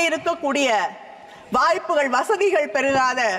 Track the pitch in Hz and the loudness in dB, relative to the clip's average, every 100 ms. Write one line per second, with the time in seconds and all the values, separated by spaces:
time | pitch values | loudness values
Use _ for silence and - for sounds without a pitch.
0 | 330 311 339 330 285 285 262 214 165 - | 2 0 -2 -4 -2 0 2 0 -2 -8
1 | - - - - - 247 311 330 - 302 | -20 -20 -20 -20 -4 0 2 0 0 0
2 | 277 247 - 392 392 339 294 254 269 269 | 2 0 0 2 2 2 0 0 0 2
3 | 254 254 226 | 2 2 0